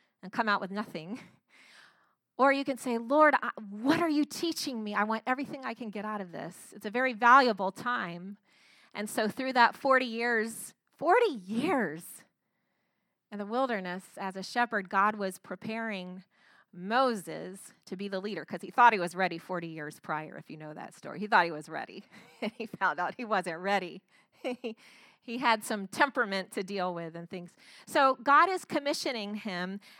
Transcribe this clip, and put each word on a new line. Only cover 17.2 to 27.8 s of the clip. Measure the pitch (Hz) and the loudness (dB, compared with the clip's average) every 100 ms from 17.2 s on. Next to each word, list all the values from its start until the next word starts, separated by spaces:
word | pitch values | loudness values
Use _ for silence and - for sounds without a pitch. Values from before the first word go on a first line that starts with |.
| 165 160 180 190 - _ - | -6 -10 -10 -14 -20 _ -12
to | 185 | -10
be | 202 | -6
the | 190 | -6
leader | 202 160 | -6 -8
'cause | 151 - | -8 -10
he | 190 | -2
thought | 220 240 | 6 8
he | 214 | 8
was | 175 | 2
ready | 175 185 165 | 0 -2 -2
forty | - 180 165 | -8 -8 -8
years | 160 151 147 | -10 -12 -12
prior, | - 151 156 - | -8 -8 -8 -14
if | - | -16
you | 160 | -16
know | 156 | -14
that | - - | -14 -16
story. | - - 151 | -14 -12 -10
He | 202 | 4
thought | 214 170 | 6 6
he | |
was | 151 156 | 0 -8
ready. | 156 - 113 - | -10 -10 -12 -18
<laughs> | - - - | -20 -20 -8
And | 214 - | -8 -8
he | 233 | -12
found | - 185 151 | -2 0 0
out | 180 - | -4 -6
he | |
wasn't | 233 208 180 165 | -2 -2 -2 -4
ready. | 185 202 175 170 - _ _ _ | -2 -2 -2 -10 -20 _ _ _
<laughs> | 269 247 240 226 - - - _ | -10 -8 -10 -12 -18 -20 -20 _
He | - 240 | -10 -2
had | 247 220 | 2 2
some | - 220 190 | 0 -6 -4
temperament | - 330 254 220 196 185 | 2 2 2 -2 -2 -4
to | - | -6
deal | 190 202 180 | -6 -4 -4
with | 170 165 | -4 -8
and | 165 170 | -10 -12
things. | 185 175 _ - - | -12 -14 _ -20 -20